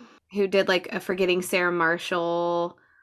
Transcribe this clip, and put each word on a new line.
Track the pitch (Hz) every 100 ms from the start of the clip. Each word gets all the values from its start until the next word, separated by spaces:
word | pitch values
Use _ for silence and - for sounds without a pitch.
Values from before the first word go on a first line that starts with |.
| - - _
who | 202 196
did, | 196 190
like, | 180 -
a | 190
Forgetting | - 185 185 180
Sarah | 180 190 180
Marshall. | 175 165 170 - 180 170 170 170 170 170 - _ _